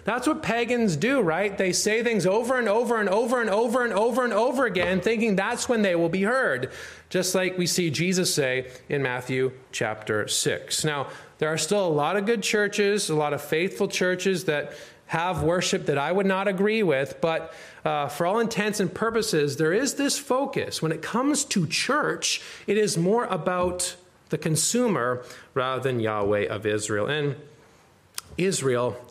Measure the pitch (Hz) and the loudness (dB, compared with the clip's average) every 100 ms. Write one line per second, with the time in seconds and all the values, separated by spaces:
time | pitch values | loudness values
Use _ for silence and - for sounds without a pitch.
0 | - 240 277 311 - 226 240 247 226 151 | -4 0 0 0 0 0 0 2 2 2
1 | 214 277 180 160 208 196 190 170 208 220 | 2 2 2 2 -2 0 0 0 0 0
2 | 233 220 170 208 240 254 226 214 233 233 | 2 2 2 2 2 0 2 2 2 2
3 | 202 202 240 254 220 202 233 247 240 190 | 2 2 2 0 2 2 2 2 2 2
4 | 233 247 247 202 240 254 247 180 175 185 | 2 2 2 2 2 2 2 2 2 2
5 | 220 226 226 190 202 240 - 233 202 170 | 2 2 2 2 0 -2 0 2 2 2
6 | 170 185 196 262 226 127 - - - - | 2 2 2 2 2 0 -4 -8 -16 -18
7 | - 185 185 190 185 185 175 - 170 131 | -6 -2 0 0 0 0 0 0 0 0
8 | 175 185 175 - 135 127 127 - - 143 | 0 2 0 0 0 0 -4 -12 -6 -2
9 | 131 123 123 127 131 127 - - 117 107 | -2 -2 -4 -2 -2 -4 -12 -4 -4 -4
10 | - 107 98 - 147 90 - - 156 147 | -2 -2 0 -2 -2 -2 -4 -4 -2 -2
11 | 135 - - - 160 160 156 202 180 147 | -6 -10 -20 -4 -2 -2 0 0 2 2
12 | 147 196 202 233 - 214 202 202 202 208 | 0 0 0 0 0 0 0 0 0 0
13 | 202 156 147 143 - 160 185 185 196 - | 0 0 0 -2 0 0 0 -2 -2 0
14 | 180 180 185 185 - 147 - - - - | 0 2 0 0 0 -2 -4 -10 -18 -20
15 | - 165 175 170 151 180 175 190 156 143 | -6 -2 -2 0 2 2 0 -2 0 0
16 | 143 185 190 190 196 190 202 220 190 135 | 0 0 2 2 0 2 2 2 2 2
17 | 135 - 165 160 - - - - 156 151 | 0 -2 -2 0 -4 -14 -18 -8 -4 -2
18 | 143 - 175 214 226 196 208 202 185 - | -2 -2 0 2 0 0 -2 0 -2 0
19 | 220 226 214 160 143 127 160 196 269 - | -2 0 0 2 0 2 0 2 0 0
20 | 277 - - 254 277 165 98 - 160 165 | -2 -2 0 0 0 -2 -4 -4 -4 -4
21 | - - 277 302 - 208 160 - - 285 | -4 -2 0 0 0 0 0 -2 0 0
22 | 156 170 - - - - - 208 208 165 | 0 -2 -2 -4 -6 -12 -2 0 2 2
23 | 170 226 240 185 185 180 180 180 - - | 2 2 0 -2 -2 0 0 -2 -6 -8
24 | - - _ 151 165 156 - 240 247 160 | -18 -20 _ -4 0 0 2 2 2 2
25 | 120 123 - - - - 127 127 131 123 | 0 -2 -6 -18 -6 -2 -2 0 0 0
26 | 110 107 101 104 104 107 104 107 - 104 | 0 2 2 2 2 -2 0 0 0 0
27 | 110 151 143 131 - - - - - _ | 0 0 -2 -4 -10 -20 -20 -20 -20 _
28 | _ - - - 185 180 135 120 123 101 | _ -14 -10 -2 -2 0 0 0 0 -4
29 | - | -12